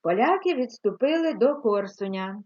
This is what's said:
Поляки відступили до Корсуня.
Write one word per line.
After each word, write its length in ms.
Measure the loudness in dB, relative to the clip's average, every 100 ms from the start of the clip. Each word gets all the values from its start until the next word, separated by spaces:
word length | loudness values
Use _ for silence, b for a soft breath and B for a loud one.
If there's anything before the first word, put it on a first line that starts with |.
Поляки 520 | 0 2 2 2 0 0
відступили 760 | -4 -2 -4 0 0 2 0
до 220 | 2 0 2
Корсуня. 880 | 0 -2 -4 -8 -6 -4 -6 -10